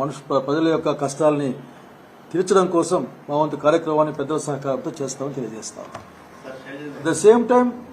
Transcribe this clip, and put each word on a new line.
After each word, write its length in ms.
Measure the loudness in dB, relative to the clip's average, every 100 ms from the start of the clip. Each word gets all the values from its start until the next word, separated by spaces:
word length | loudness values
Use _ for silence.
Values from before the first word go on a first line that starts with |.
మనుషు-, 240 | -6 -8 -2
ప్ర-, 160 | -2 0
ప్రజల 220 | 0 2
యొక్క 220 | 2 0 -2
కష్టాలని 480 | -4 2 2 2 -2 -6 -12 -20 -20 -20 -20 -20 -6
తీర్చడం 340 | -4 2 4 4 2
కోసం 240 | 2 0 -2 -10 -4
మా 60 | -2
వంతు 160 | 0 0 2
కార్యక్రమాన్ని 480 | 2 2 0 0 -2
పెద్దల 180 | -4 -4 -4
సహకారంతో 420 | -4 -4 -4 -6 -8
చేస్తామని 320 | -8 -6 -8 -6
తెలియజేస్తాం. 480 | -8 -10 -14 -14 -16 -16 -20 -20 -20 -20 -18 -16 -16 -14 -14 -6
At 80 | -2
the 80 | 4
same 200 | 8 8 6
time 180 | 4 4 -2 -12